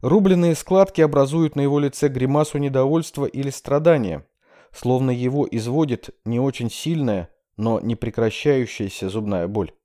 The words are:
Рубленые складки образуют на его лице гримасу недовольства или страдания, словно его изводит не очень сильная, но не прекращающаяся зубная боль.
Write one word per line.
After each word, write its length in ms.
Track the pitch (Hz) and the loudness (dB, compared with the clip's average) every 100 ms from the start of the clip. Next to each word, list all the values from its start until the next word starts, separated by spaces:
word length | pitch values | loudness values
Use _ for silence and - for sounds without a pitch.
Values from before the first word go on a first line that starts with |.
Рубленые 540 | 180 190 196 180 170 160 | 4 4 6 4 4 0
складки 460 | - 185 190 190 | 2 4 4 4
образуют 540 | 156 139 135 160 160 147 | 2 4 2 2 0 0
на 60 | |
его 180 | 139 143 | 0 2
лице 280 | 143 - 147 | 0 0 -2
гримасу 500 | 131 127 143 151 147 | 0 0 0 0 -2
недовольства 640 | 143 135 135 160 160 - 139 | -2 0 2 0 -2 -6 -6
или 240 | - 139 | -4 -6
страдания, 760 | 135 - 139 160 160 104 76 - _ _ _ _ | -8 -2 2 4 4 2 -6 -10 _ _ _ _
словно 400 | - 123 127 131 | -8 -2 0 0
его 360 | 123 127 143 139 | 0 -2 0 -2
изводит 680 | 117 113 135 156 120 - - | -2 -2 -2 0 -2 -8 -14
не 160 | - 117 | -6 -2
очень 320 | 135 - 120 | -2 -2 -8
сильная, 580 | - - 165 135 98 85 _ _ - | -6 -4 -2 -2 -2 -4 _ _ -6
но 220 | 110 110 | -2 -2
не 140 | 107 117 | -2 -4
прекращающаяся 1120 | 120 110 113 - 147 135 120 - 98 - 95 | -6 -2 -2 0 0 0 0 -4 -8 -6 -6
зубная 380 | 104 107 95 85 | -6 -2 -2 -2
боль. 260 | 104 87 _ | -4 -6 _